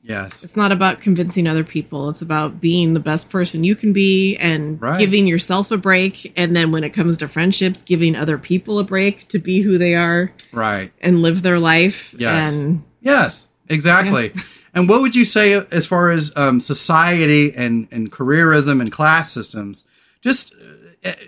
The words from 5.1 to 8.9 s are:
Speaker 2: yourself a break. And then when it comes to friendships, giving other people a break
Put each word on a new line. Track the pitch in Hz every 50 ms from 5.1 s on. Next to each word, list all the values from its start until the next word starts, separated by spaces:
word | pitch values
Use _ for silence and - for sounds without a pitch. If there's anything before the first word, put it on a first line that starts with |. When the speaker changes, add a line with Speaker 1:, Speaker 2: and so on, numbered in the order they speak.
| 196 208 196
Speaker 2:
yourself | 185 165 175 - - 185 190 202 -
a | 226
break. | 196 180 196 185 185 185 190 190 - - - -
And | 175 175 170 175
then | 170 165 160
when | 160 160 151
it | 147
comes | - 208 165 170 165
to | 160 151
friendships, | 143 - 156 165 190 196 - 196 185 190 - -
giving | - 180 160 170 165 160
other | 117 151 156 156
people | 135 - - 175 185 - - 208 208
a | 202
break | 196